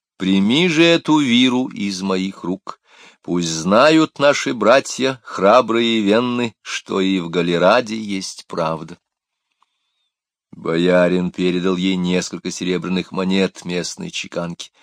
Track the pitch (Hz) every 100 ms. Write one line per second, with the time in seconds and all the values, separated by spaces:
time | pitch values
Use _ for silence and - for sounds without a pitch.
0 | _ - 95 95 101 139 185 156 170 170
1 | 160 156 139 117 127 123 127 - 101 92
2 | 98 95 95 95 87 95 - - _ _
3 | - _ - 87 85 80 82 104 147 160
4 | 156 - 143 139 139 127 101 131 135 -
5 | 131 131 - - 95 120 113 113 117 113
6 | 101 110 123 120 120 - - - - 95
7 | 95 95 85 87 85 85 90 117 117 110
8 | 107 98 92 - - 90 80 80 80 85
9 | _ _ _ _ _ _ _ _ _ _
10 | _ _ _ _ _ - 82 82 87 90
11 | 90 90 90 - 90 90 90 92 95 92
12 | 90 90 87 87 95 - 90 90 87 92
13 | - 90 92 95 95 - 87 87 85 -
14 | 85 - - - 85 85 - _